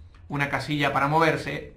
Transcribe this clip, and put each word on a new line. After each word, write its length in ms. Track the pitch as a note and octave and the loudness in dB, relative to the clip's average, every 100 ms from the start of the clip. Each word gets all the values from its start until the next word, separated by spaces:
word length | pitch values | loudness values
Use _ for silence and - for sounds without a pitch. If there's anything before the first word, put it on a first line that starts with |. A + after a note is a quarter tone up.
| - - - | -20 -20 -8
una 200 | C#3+ C#3 | -4 -2
casilla 440 | C3 B2+ D3 C#3+ | -2 -2 0 0
para 160 | C#3 C#3+ | 2 2
moverse, 680 | D#3 D#3+ C3+ C#3+ D3 - | 4 4 2 -2 -8 -10